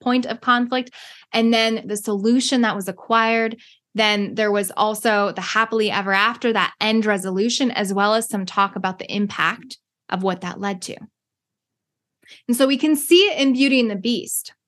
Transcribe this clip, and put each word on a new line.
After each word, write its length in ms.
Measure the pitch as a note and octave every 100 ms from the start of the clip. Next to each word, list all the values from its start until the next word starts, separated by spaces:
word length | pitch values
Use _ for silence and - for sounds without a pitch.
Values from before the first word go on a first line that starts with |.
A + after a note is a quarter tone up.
point 240 | B3 B3 A#3+
of 160 | A#3
conflict, 500 | B3+ A#3+ A#3+ B3+ B3 - - - _
and 220 | A3+ A3+
then 300 | A3+ A3+ A3 G3
the 100 | G#3
solution 640 | A3 G3+ A3 B3 A#3+ B3+
that 140 | A3 G3+
was 120 | F#3+
acquired. 680 | F3+ - A3+ A3+ A3+ A3+ A#3 - _ _ G#3+
Then 400 | G#3+ G#3 F#3+ G3
there 160 | G#3
was 200 | G3+ F#3 -
also 560 | G#3+ G#3 A3+ G#3 G3+
the 100 | F#3
happily 500 | F3+ G#3+ A3+ A3+ G#3
ever 200 | G3+ G3
after, 400 | G3 A3 A#3+ A#3+
that 220 | G#3+ F3 -
end 240 | G#3+ A3 G#3+
resolution, 640 | G3 F#3+ F#3 A#3 A#3+ B3
as 220 | - G3
well 220 | G3 G3+ A3
as 120 | A3+
some 180 | G3+ F#3
talk 300 | G3+ G3 G3
about 220 | F#3 F#3
the 160 | -
impact 640 | G3+ G#3 - D#3+ A#3+ - - _ _ -
of 140 | F#3
what 180 | F#3+ F3+
that 180 | F3+ -
led 220 | G3+ F#3
to. 120 | - - - _ _ _ _ _ _ _ _ _ _ _ - - -
And 80 | A#3+
so 120 | C4+
we 100 | C#4
can 180 | D#4 D4
see 260 | - F4
it 160 | G4+ -
in 140 | C4+
Beauty 260 | B3+ C#4 C4
and 120 | A3+
the 40 | G3
Beast. 580 | A#3 A3+ - - - _